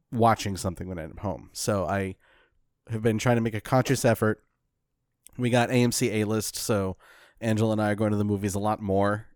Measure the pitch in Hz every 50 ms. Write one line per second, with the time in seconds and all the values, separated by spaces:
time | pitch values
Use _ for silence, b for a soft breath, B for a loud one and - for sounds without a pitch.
0 | _ _ - 117 113 117 110 - - 107 98 90 - 98 85 - 92 90 92 85
1 | 78 82 - - - 101 85 60 50 - - - - - 107 101 90 76 98 98
2 | 95 92 92 - _ _ _ _ _ _ _ _ _ _ _ _ _ - 117 110
3 | 107 117 107 110 - 127 123 117 113 117 110 107 - - - 131 120 - 139 -
4 | - 123 113 - 113 107 107 - _ _ _ _ _ _ _ _ _ _ _ _
5 | _ _ _ _ _ _ - - 123 120 117 123 120 - 127 123 123 120 117 -
6 | 131 117 101 110 107 104 110 110 104 - - - - - 117 101 98 95 92 b
7 | b b b b b b b b - 113 110 107 110 110 107 107 107 104 104 101
8 | 110 107 107 104 104 104 104 98 101 104 90 98 101 107 107 - 107 98 95 98
9 | 101 101 104 107 113 - -